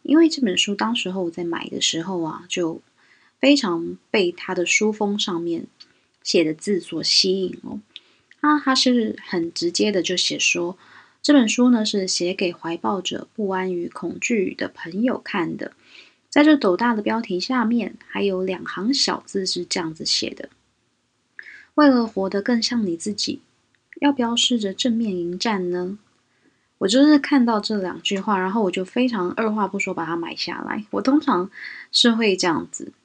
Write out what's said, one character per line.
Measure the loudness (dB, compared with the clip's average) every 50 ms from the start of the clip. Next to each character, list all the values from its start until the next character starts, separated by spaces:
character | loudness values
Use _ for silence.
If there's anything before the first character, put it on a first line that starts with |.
因 | _ 4 6
为 | 6 6 6
这 | 4 0
本 | -2 0 0
书 | -2 -2 -2 -2
当 | -2 -2 -2 -2
时 | -2 -4 -4
候 | -4 -4 -4
我 | -4
在 | -4 -6 -6
买 | -6 -6 -6 -8
的 | -8 -6 -2
时 | -2 -2 -2 -2
候 | -6 -4 -4 -4 -4
啊， | -6 -8 -10 -12
就 | -8 -4 -4 -4 -4 -4 -8 _ _ _ _ _ _ _ _ _ _ _
非 | _ 4 6 6
常 | 6 4 -2 -2 -2 -4 -6 -10 -12 _ _
被 | 0 2 2 2
他 | -2 -6 -8 -6 -2
的 | -2 0
书 | 0 0 2 2 0 0
封 | 0 -2 -2 0 -2
上 | -2 -4 -4 -4
面 | -4 -4 -4 -6 -6 -12 _ _ -20 _ _ _ _ _ _ _ _
写 | 0 2 2 2
的 | 2 -2
字 | -4 -2 -2 -2 -2
所 | -2 -6 -8 -4 -2
吸 | 2 2 2 4 2 2 0 -2
引 | -4 -6 -10 -12
哦。 | -12 -12 -12 -14 _ _ -20 _ _ _ _ _ _ -8 _
那 | 2 2 2
他 | 4 2 2 2
是 | 4 4 4 4 4 2 0 -4 -8 -8
很 | -4 -4 -2 -2 -4 -4
直 | -2 -4 -2
接 | 0 0 0 2
的 | 2 0
就 | 0 0 -2
写 | 0 -2 -2 -2 0
说， | 0 0 0 0 -2 -4 -6 _ -18 -20 -20 -20 -20 _ _ _
这 | 2 6 6
本 | 6 6
书 | 4 2 4 4 4
呢 | 4 4 2
是 | 0 -2 -2 -2
写 | -2 -2 -2 -2 -2 -2
给 | -2 -2 -4
怀 | -4 -6 -8 -8 -8
抱 | -4 -2 -2 -2 -2
着 | -4 -6 -6 -6 -10 _ _
不 | -6 -4 -2
安 | -2 -2 -2 -2
与 | -4 -4 -6 -8
恐 | -10 -8 -8 -8 -8 -6
惧 | -4 -2 0 0 0 -2 -4
的 | -6 -8 -8 _
朋 | -12 -14 -8 -4 -2 0
友 | 0 -2 -4
看 | _ -6 -4 -4 -4 -4 -6
的。 | -8 -10 -12 _ _ _ _ -20 -20 -20 _ _ _ _ _
在 | 4 6 8
这 | 8 6
斗 | 6 4 2 2
大 | 2 0 0 0
的 | 0
标 | -2 -2 -2 -2
题 | -4 -4 -4 -4
下 | -2 -2 -2 0 0
面， | 2 0 0 -2 -4 -10 -14 -20
还 | -10 -4 -2 -2
有 | 0 0 -2 -2
两 | -4 -4 -6 -8
行 | -10 -8 -4 -2 0
小 | 0 2 0 0 0 -4 -6
字 | -6 -6 -4 -4
是 | -2 -4 -6 -6
这 | -4 -4 -4
样 | -4 -4 -8
子 | -8 -4
写 | -2 -2 -2 -2 -6
的 | -8 -12 -16 -18 _ _ _ _ _ _ _ _ _ _ _ _ _ _ _ _ _ -20 -20 -20 -20 -20 -20 _ _
：“为 | 6 6
了 | 6 6 6 2
活 | 0 -2 -4 -4 -2
得 | -2 -2
更 | 0 0 0 0 0
像 | 0 -2 -2 -2
你 | -2 -4
自 | -4 -6 -6 -4
己， | -4 -4 -6 -6 -8 _ _ _ _ _ _ _ _ _ _ -8 -2
要 | 0 0 0
不 | 0
要 | -2 0 0
试 | 0 0 0 0
着 | 0 0 -4 -4
正 | -2 -2 0 0
面 | 0 -2 -2 -2
迎 | -4 -4 -4 -6
战 | -4 -4 -2 -2 -2 -2 -2
呢？” | -2 -2 -4 -6 -8 -12 _ _ _ _ _ _ _ _ _ _ _ _ _ _ _ _
我 | -2
就 | 2 4 6 8
是 | 8 6 6
看 | 4 4 4 4 4
到 | 4 2 0
这 | 0 -2 -2
两 | -2 -2 -4 -6 -6
句 | -4 -4 -2 -2
话， | 0 0 0 2
然 | 0 0
后 | 0 2 0
我 | 0
就 | 0 -2 -6
非 | -4 0 0 0
常 | 0 0 0 -2 -2 -2
二 | 0 0 0
话 | 0 0 -2
不 | -2 -2
说 | -4 -4 -4 -4
把 | -6 -4
它 | -4 -4
买 | -6 -6 -8 -8
下 | -8 -8 -8 -8 -8 -8
来。 | -6 -6 -8 -8 _
我 | -6 -2
通 | 2 2 2 4
常 | 4 2 2 2 0 -4 -8 -16 -16 -16 -16 -16 -16 _
是 | 2 4 4 4 4
会 | 4 2 2 2
这 | 2 2
样 | 0 0 0 -4 -8
子 | -12 -14 -14 -14 -16 _